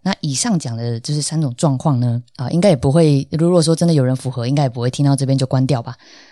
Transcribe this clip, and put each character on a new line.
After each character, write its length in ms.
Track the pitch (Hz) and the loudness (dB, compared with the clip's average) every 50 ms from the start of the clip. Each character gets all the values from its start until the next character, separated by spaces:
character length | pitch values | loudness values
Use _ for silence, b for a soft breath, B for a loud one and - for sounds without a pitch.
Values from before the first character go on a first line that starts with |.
| _ | _
那 100 | 185 196 - - | -6 -6 -4 -6
以 120 | 151 135 | -6 -6
上 240 | 127 - 240 202 160 | -4 -2 -2 -2 -2
讲 180 | - 127 117 | -2 -4 -6
的 220 | 113 117 120 117 117 | -6 -6 -6 -6 -6
就 160 | - - 147 | -6 -6 -6
是 80 | 151 139 | -4 -4
三 180 | - 160 160 | -4 -4 -4
种 140 | 156 131 123 | -4 -4 -2
状 240 | - - 151 135 127 | -2 0 0 0 0
况 220 | - 160 139 120 | 0 0 0 2
呢， 200 | 123 120 117 123 - - _ | 0 0 -2 -4 -6 -10 _
啊， 160 | - 131 - | -10 -6 -4
应 100 | - 170 | -2 2
该 100 | 180 208 | 4 4
也 40 | 165 | 2
不 160 | 123 - 139 | 2 2 2
会， 380 | 135 170 165 151 143 135 139 - | 2 4 4 4 4 2 0 -2
如 220 | - 151 165 170 180 | -2 0 2 4 4
果 100 | 175 156 | 4 4
说 140 | 160 165 | 2 2
真 100 | 160 170 | 2 2
的 80 | 170 165 | 2 2
有 80 | 147 127 | 2 2
人 140 | 127 131 | 2 0
符 120 | 123 - 131 | -2 -4 -6
合， 160 | - 123 117 | -6 -4 -4
应 120 | 123 143 | -2 0
该 80 | 151 143 | 0 0
也 40 | 131 | 0
不 120 | 120 123 | -2 -2
会 100 | 117 123 | -4 -4
听 160 | - - 143 | 0 2 2
到 80 | 143 139 | 2 2
这 100 | 131 139 | 2 2
边 140 | 131 135 131 | 0 0 0
就 80 | 131 | 0
关 180 | - - 131 131 131 | 0 0 0 0 0
掉 120 | 143 117 | 0 -2
吧。 160 | 117 127 127 B B B B B B B | -4 -8 -14 B B B B B B B